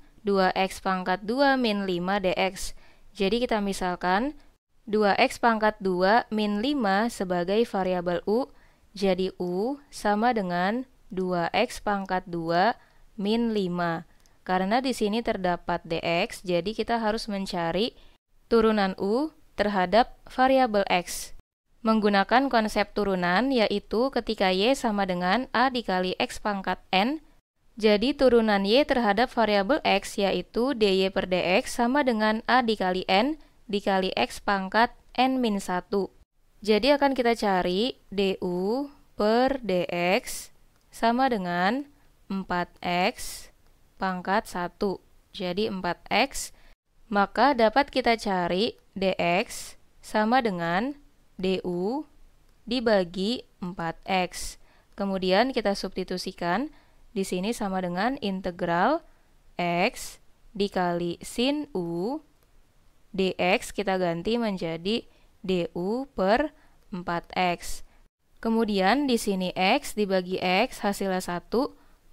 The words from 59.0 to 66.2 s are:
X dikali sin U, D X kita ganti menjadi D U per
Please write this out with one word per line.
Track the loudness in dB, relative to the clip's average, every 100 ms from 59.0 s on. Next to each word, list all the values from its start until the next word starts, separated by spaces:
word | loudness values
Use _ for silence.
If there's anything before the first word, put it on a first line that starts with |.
| -4 -20 _ _ -14 -6
X | -2 0 -2 -4 -14 -16 -20 -20 -12 -4
dikali | -2 -2 -2 -2 -4 -6
sin | -8 -2 0 -2 -4 -6
U, | -4 -4 -4 -6 -10 _ _ -20 _ _ _ _ _
D | -2 -2 0
X | 0 0 -2
kita | -6 -2 0
ganti | 0 -2 -2 -2
menjadi | -2 -4 -6 -6 -4 -4 -6 _ _ _ -2
D | -2 -2 -4
U | -4 -4 -6
per | -2